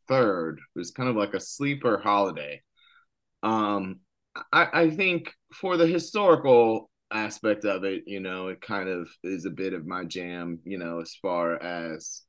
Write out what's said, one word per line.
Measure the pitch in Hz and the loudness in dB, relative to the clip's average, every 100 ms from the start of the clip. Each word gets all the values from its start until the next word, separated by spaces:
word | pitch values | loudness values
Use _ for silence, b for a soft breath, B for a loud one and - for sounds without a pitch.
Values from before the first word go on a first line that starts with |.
| - | 0
third. | 131 113 90 80 76 - - | 2 2 0 -4 -8 -12 -10
It | |
was | 85 | -8
kind | - 127 | -4 -2
of | 110 | 0
like | 101 | -2
a | 95 | -2
sleeper | - - 143 139 127 98 | -4 -2 -2 -2 0 0
holiday. | 107 101 98 73 73 73 _ _ b b b _ _ _ | 2 2 2 -2 -10 -12 _ _ b b b _ _ _
Um, | 107 110 104 101 95 95 _ _ _ - - | -2 0 0 0 -4 -8 _ _ _ -18 0
I, | 160 170 | 2 4
I | 156 165 | 4 2
think | 156 190 170 170 - _ | 2 0 0 -4 -16 _
for | - 190 175 | -6 0 4
the | 165 | 4
historical | 170 160 214 196 156 135 123 113 113 - _ - | 4 -2 2 6 6 8 8 8 4 -4 _ -8
aspect | 107 107 - 110 101 | -4 -4 -2 0 2
of | 104 95 | 0 -2
it, | 98 92 - | -2 -4 -6
you | 98 | -8
know, | 92 92 92 | -6 -6 -6
it | 92 | -8
kind | - 101 92 | -6 -6 -4
of | 90 82 - | -6 -8 -10
is | 87 95 | -8 -6
a | 90 | -6
bit | 85 95 | -6 -6
of | 90 78 | -6 -8
my | 90 | -8
jam, | 87 92 87 87 87 82 | -8 -8 -8 -8 -8 -10
you | 90 95 | -10 -10
know, | 85 85 | -8 -8
as | 82 - | -10 -8
far | 95 87 85 85 | -4 -2 -2 -2
as, | 87 87 85 78 - - | -6 -6 -8 -10 -10 -12